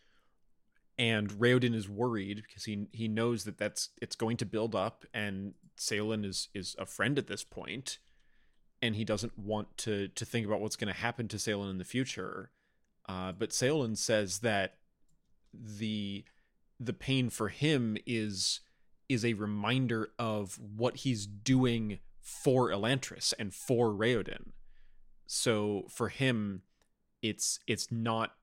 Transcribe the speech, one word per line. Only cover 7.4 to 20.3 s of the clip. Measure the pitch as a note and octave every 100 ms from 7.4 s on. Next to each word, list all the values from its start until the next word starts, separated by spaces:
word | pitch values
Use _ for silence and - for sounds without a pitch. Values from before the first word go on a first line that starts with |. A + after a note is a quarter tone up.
point, | - - C#2 A2+ - - _ _ _ _ _ _ _ _
and | A#2 G#2+
he |
doesn't | A2 G#2+ A#2 -
want | G2+ G#2+ G2+ -
to, | A2+ G2+ G2
to | -
think | - A#2 G#2
about | G2+
what's | G#2 -
gonna | G#2
happen | - A#2 A#2+ A2
to | G#2+
Seolin | - G2+ G2+
in | F#2+
the |
future. | F2 B2 C3 - F#2 F#2+ F#2+ _ _ _ _ _ -
Uh, | F#2 F#2
but | F#2 A2+
Seolin | - B2+ D#3 A#2 G#2+
says | - G#2+ G2 F#2+
that | A#2 G2+ F#2 - _ _ _ _ _ _ _
the, | - A2+ G#2 A2 G#2+ G2+ G2+ - _ _ _ _ -
the | A#2+
pain | F#2 - C3+ B2
for | - G#2+
him | - D3+ C#3+ A2+ G#2+ -
is, | A#2 G#2+ F#2+ - - - _ _ _ -
is | B2 A#2
a |
reminder | G#2 G#2+ G#2 G#2+ B2+ B2 A2+ G#2 -
of | A2+